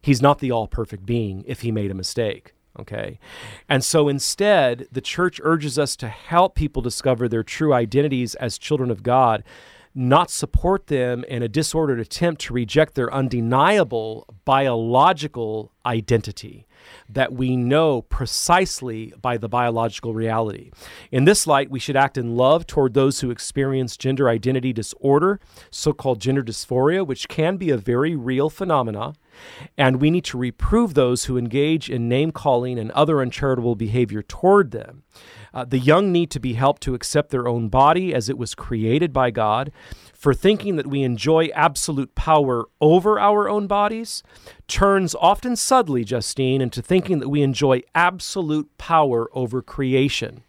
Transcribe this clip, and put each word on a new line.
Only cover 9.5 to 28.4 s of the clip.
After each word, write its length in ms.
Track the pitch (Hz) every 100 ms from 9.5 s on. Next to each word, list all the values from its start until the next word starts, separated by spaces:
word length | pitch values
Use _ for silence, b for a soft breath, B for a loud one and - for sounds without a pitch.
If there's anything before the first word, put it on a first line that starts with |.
| B B B B
not 360 | - 127 143 175
support 560 | - 147 - 175 190 -
them 380 | 143 123 123
in 180 | 123 123
a 60 | 117
disordered 500 | 104 156 160 156 123
attempt 420 | 110 - 170 156
to 100 | -
reject 420 | 123 117 143 156
their 180 | - 120
undeniable 1120 | 139 131 120 117 127 156 208 147 117 110 113 - -
biological 1300 | - 135 139 117 113 123 156 175 147 123 110 110 107 _
identity 840 | - 113 107 117 104 101 - - _ B B B B
that 240 | 107 127
we 240 | 127 127 127
know 460 | 120 143 160 131
precisely 1080 | - - 120 - - 175 185 - 127 110 113 -
by 160 | 127 120
the 120 | 107
biological 680 | 120 120 113 113 - 120
reality. 560 | 113 113 110 113 98 - - B B B
In 140 | 131
this 220 | 143 202 -
light, 240 | 143 139
we 100 | 131
should 160 | - 135
act 200 | 135 -
in 200 | 117 117
love 300 | 127 160 165
toward 280 | - 135
those 260 | 113 135 131
who 100 | 127
experience 680 | 117 - - 135 135 127 -
gender 320 | 131 135 135
identity 440 | 117 120 131 127
disorder, 680 | 117 107 - 139 139 175 202 b b b
so-called 500 | - - 143 135 120
gender 220 | 117 139
dysphoria, 640 | 117 107 - 127 135 180
which 240 | 180 127 -
can 280 | - 160 185
be 140 | 175
a 60 | 127
very 380 | 101 120 151
real 340 | 160 120 131